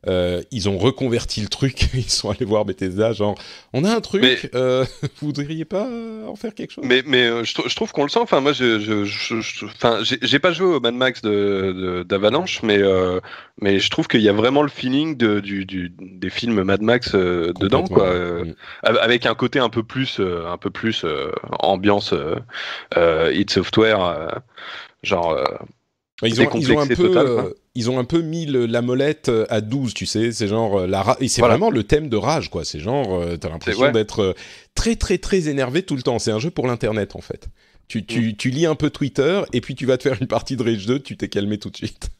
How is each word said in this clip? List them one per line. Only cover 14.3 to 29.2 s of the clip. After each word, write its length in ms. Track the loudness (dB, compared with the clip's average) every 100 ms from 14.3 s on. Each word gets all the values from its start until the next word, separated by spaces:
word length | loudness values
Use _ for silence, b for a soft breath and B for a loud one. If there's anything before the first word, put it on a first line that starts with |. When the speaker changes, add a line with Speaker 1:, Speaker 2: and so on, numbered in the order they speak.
Speaker 2:
vraiment 280 | 4 4 2
le 80 | 0
feeling 480 | -2 -2 0 -2 0
de, 220 | 2 2
du, 260 | -2 -8 -6
du, 260 | -6 -8 -10
des 300 | -18 -8 -8
films 320 | -4 -2 0
Mad 220 | 2 2
Max, 320 | 4 2 4 2
euh, 360 | 2 0 -2 0
dedans, 220 | 2 2
Speaker 1:
Complètement, 140 | 4 2
Speaker 2:
quoi. 140 | 4
Speaker 1:
ouais. 80 | 0
Speaker 2:
Euh, 240 | -2 -4 -6
Speaker 1:
Mm. 80 | -10 B B
Speaker 2:
av-, 140 | 2 2
avec 240 | 4 2 2
un 80 |
côté 240 | 0 0 2
un 120 | 0
peu 120 | 0
plus, 380 | -4 -4 -4 -2
euh, 260 | -2 -2 -4
un 120 | -6
peu 120 | -6
plus, 340 | -4 -2 -2
euh, 280 | -2 -2 -4 -6 -6 -2
ambiance, 540 | 0 2 4 2 2
euh, 220 | -2 -2 -4 -6 B B B B 2
euh, 380 | 4 4 2
id 160 | 2 2
Software, 560 | 0 2 4 4 4 0
euh, 220 | -2 -6 -10 -12 B B B B B
genre, 300 | -2 0 0
euh, 120 | 0 0 -4 -12 _ _ _ _ -2
Speaker 1:
Ils 200 | 0 4
ont, 80 | 4
ils 180 | 4 2
ont 80 | 2
un 60 | 4
Speaker 2:
décomplexé 100 | 2
Speaker 1:
peu, 120 | 4
Speaker 2:
total, 160 | 4 4
quoi. 180 | 2 -2
Speaker 1:
euh, 80 | -8 _ -4
ils 120 | -2
ont 100 | -2
un 60 | 0
peu 160 | -2
mis 240 | -2 -6 -2
le, 220 | 0 2
la 140 | 0
molette, 460 | 0 2 0 0